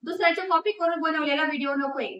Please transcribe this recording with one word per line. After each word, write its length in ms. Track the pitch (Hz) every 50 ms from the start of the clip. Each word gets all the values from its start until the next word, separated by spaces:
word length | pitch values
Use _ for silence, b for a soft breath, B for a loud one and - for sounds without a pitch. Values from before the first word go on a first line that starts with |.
दुसऱ्याच्या 420 | - 262 349 359 415 339 330 392 370 381
कॉपी 240 | 359 330 - 427
करून 280 | 415 - 339 339 339 320
बनवलेला 440 | 311 320 311 311 294 294 285 294 302
व्हिडिओ 300 | 294 294 262 277 277 277
नकोय. 320 | 277 277 277 269 269 233 190 185 190